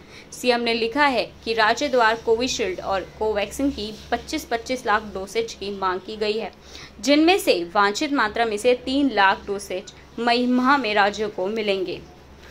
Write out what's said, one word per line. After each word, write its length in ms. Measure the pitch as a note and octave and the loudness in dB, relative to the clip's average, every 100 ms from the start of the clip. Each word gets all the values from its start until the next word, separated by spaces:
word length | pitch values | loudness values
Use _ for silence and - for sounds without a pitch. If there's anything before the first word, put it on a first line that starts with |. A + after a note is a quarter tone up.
| - - - | -20 -20 -20
सीएम 280 | - B3 A#3+ | -4 0 0
ने 140 | A#3 | 0
लिखा 320 | A3+ A3+ C#4+ C#4+ | -2 0 2 2
है 240 | A#3 E3+ - | 2 -2 -6
कि 80 | A3+ | -4
राज्य 360 | A3 G#3+ A#3 C#4+ | 2 2 2 0
द्वारा 260 | B3 A3 | 4 4
कोविशील्ड 680 | A3+ A#3 A3+ B3+ - F#3+ F3 | 2 0 0 0 -2 -4 -4
और 200 | - F#3+ D#3+ - | -4 -4 -6 -4
कोवैक्सीन 520 | A3 G3+ G3+ - C#4 | -2 -2 -4 -2 -2
की 240 | B3 G#3+ G#3+ - | -2 -8 -10 -6
पच्चीस 340 | B3 - D#4 | -6 -4 -8
पच्चीस 420 | - A#3 A3+ B3 A3 | -4 -4 -4 -4 0
लाख 160 | G#3+ | 0
डोसेज 520 | G#3 F#3+ G3 A3+ A3+ | -2 -10 -6 -4 -6
की 160 | - G3 | -6 -10
मांग 300 | G3 F#3+ F#3 | -4 -2 -4
की 160 | G3 G#3+ | -6 -4
गई 220 | G#3+ A3 | -2 -2
है, 140 | F#3+ - - - - - | -6 -12 -20 -20 -20 -4
जिनमें 380 | C4 D4 D#4+ G4 | 2 4 6 4
से 320 | - F3+ E3+ | 2 0 0
वांछित 380 | G#3 G3+ G#3 D4+ | 2 2 0 -2
मात्रा 320 | C#4+ G#3+ A3+ | 0 0 0
में 120 | A#3 G#3 | -2 0
से 180 | B3 | 2
तीन 360 | B3 C4 C#4 C#4 | 2 0 0 2
लाख 360 | G3+ F#3+ G3 - | 4 4 4 -2
डोसेज 460 | G3 - F#3 - - - - | -8 -6 -8 -10 -18 -14 -2
मई 280 | A#3+ A#3+ B3 | 0 2 2
माह 300 | B3 B3+ C#4+ | 2 4 2
में 180 | G#3+ | 2
राज्यों 340 | G#3 G3+ G3+ G#3 | 4 2 2 -4
को 180 | G3+ F#3+ | -4 -4
मिलेंगे। 540 | A3+ G#3 F#3+ F3 C#3+ - - - - - | -2 -2 -2 -4 -8 -12 -20 -20 -20 -20